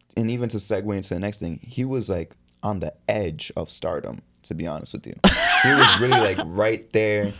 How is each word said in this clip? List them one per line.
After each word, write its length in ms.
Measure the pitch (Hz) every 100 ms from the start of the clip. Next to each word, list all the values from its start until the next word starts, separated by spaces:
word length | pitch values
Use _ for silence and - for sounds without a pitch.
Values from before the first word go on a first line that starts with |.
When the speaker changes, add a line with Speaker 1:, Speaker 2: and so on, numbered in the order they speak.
| _ 113
Speaker 1:
and 140 | 113
even 200 | 120 117
to 80 | 107
segue 380 | - 98 104 98
into 200 | - 87
the 40 |
next 200 | 101 101
thing, 200 | 85 78
he 200 | - 127
was, 260 | 131 131 101
like, 260 | 87 82 _ _ _
on 180 | 104 98
the 120 | 82 - -
edge 440 | 107 90 78 - -
of 160 | 82
stardom, 500 | - 85 73 - - - _
to 100 | -
be 140 | 80 82
honest 260 | 76 -
with 140 | - -
you. 80 | - - - - -
He 60 | -
was 300 | - - -
really, 180 | - -
like, 200 | 101 92
Speaker 2:
<laughs> 40 | 82
Speaker 1:
right 460 | 95 110 110 -
there, 400 | 107 107 104 101